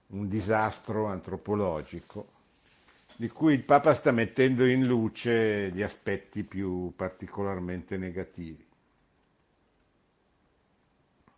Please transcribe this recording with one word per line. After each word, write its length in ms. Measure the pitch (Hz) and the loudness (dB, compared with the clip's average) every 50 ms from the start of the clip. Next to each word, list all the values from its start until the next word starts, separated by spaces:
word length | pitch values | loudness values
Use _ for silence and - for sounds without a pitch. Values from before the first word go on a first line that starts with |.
| _ - | _ -14
un 200 | 101 98 104 98 | -10 -8 -6 -4
disastro 760 | 101 107 92 98 110 107 110 107 - - - - 104 107 107 | -4 -4 0 0 2 2 2 0 -2 -6 -8 -6 -4 -4 -2
antropologico 1300 | 104 95 87 - - 95 87 - 98 104 104 101 92 80 78 73 - - 85 - - - 104 - - _ _ _ _ _ _ _ _ _ _ _ _ _ _ _ - - | -4 -4 -6 -8 -8 -10 -8 -4 -2 -2 0 0 0 -2 -4 -6 -10 -12 -14 -14 -14 -14 -16 -16 -16 _ _ _ _ _ _ _ _ _ _ _ _ _ _ _ -20 -12
di 120 | - 117 113 | -8 -8 -8
cui 260 | - - 151 160 147 | -4 0 4 4 4
il 80 | 127 - | 4 4
Papa 320 | - 143 143 - 156 139 | 6 6 6 8 6 4
sta 160 | - - 147 | 4 4 2
mettendo 560 | 123 113 113 - - 135 131 131 131 120 127 | 2 4 2 0 2 4 4 4 4 4 4
in 200 | 127 127 131 131 | 4 4 4 2
luce 840 | 123 127 117 113 110 - - - 120 120 113 113 107 104 104 101 95 | 2 2 2 0 -2 -4 -4 -2 0 2 2 2 2 0 0 -2 -2
gli 120 | 87 92 104 | -2 -2 -4
aspetti 600 | 98 - - - 107 98 95 - - - 107 98 | -4 -6 -8 -6 -6 -6 -6 -6 -8 -10 -8 -8
più 500 | - - 95 98 95 90 90 90 87 - | -8 -6 -6 -4 -4 -4 -4 -4 -6 -6
particolarmente 1000 | - 95 90 - - 98 85 - - 101 98 95 90 90 90 90 90 85 - 101 | -6 -6 -6 -6 -8 -14 -12 -8 -6 -4 -4 -4 -6 -6 -6 -8 -8 -8 -8 -8
negativi. 680 | 95 92 92 87 92 87 - - - 85 80 78 73 - _ _ _ _ _ _ _ _ _ _ _ _ _ _ _ _ _ _ _ _ _ _ _ _ _ _ _ _ _ _ _ _ _ _ _ _ _ _ _ _ _ _ _ _ _ _ _ _ _ _ _ _ _ _ | -8 -8 -8 -8 -8 -10 -10 -12 -14 -14 -14 -14 -16 -20 _ _ _ _ _ _ _ _ _ _ _ _ _ _ _ _ _ _ _ _ _ _ _ _ _ _ _ _ _ _ _ _ _ _ _ _ _ _ _ _ _ _ _ _ _ _ _ _ _ _ _ _ _ _